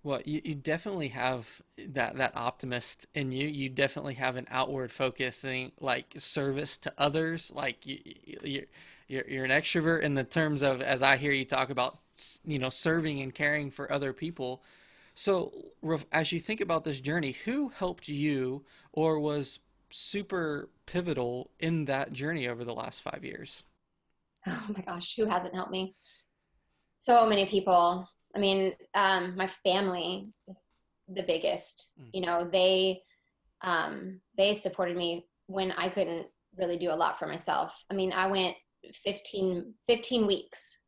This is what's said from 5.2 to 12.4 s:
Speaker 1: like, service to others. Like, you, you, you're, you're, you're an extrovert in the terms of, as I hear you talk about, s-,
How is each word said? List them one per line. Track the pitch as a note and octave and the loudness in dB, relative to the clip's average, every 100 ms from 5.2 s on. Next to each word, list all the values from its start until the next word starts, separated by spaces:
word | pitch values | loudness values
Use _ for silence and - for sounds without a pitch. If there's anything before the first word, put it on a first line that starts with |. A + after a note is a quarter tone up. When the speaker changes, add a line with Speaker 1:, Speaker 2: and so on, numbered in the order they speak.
| B2+ - C3+ B2+ B2+ _ | -6 -4 -6 -4 -6 _
Speaker 1:
like, | C3+ B2 - D3+ | -2 -2 -4 -8
service | - D#3 C#3 C#3 D3 - | -4 -2 -2 -2 -6 -8
to | C#3 - | -8 0
others. | D3 D#3 D#3+ E3 - | 2 2 0 -4 -8
Like, | - C3+ - C#3 | -6 -6 -6 -12
you, | C3+ | -12
you, | - - - - | -14 -20 -16 -12
you're, | D3 C3+ - - - - - | -8 -8 -8 -20 -20 -20 -8
you're, | C3+ - | -6 -4
you're | C3+ | -4
an | C3 | 2
extrovert | C#3 - E3+ D#3+ E3 | 2 4 2 4 4
in | D3+ | 2
the | C#3 | 2
terms | B2+ E3+ D#3 C#3+ | 0 2 2 4
of, | C#3 B2+ | 2 2
as | C3 C3 | 0 4
I | C3+ C3+ | 6 6
hear | C#3+ | 4
you | C#3 | 0
talk | C3 C3 C3 | 2 0 0
about, | B2+ B2+ - _ - | 0 -2 -2 _ -10
s-, | - - | -10 -8